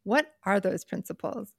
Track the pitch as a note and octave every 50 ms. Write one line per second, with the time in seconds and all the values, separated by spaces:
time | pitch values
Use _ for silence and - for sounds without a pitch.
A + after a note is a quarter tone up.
0 | - G3 A3 C#4+ D#4 - _ _ - F#3+ G3 G3+ F#3 F#3+ F#3 F3 - - - -
1 | F#3+ - - - - - - A#3 G3+ - _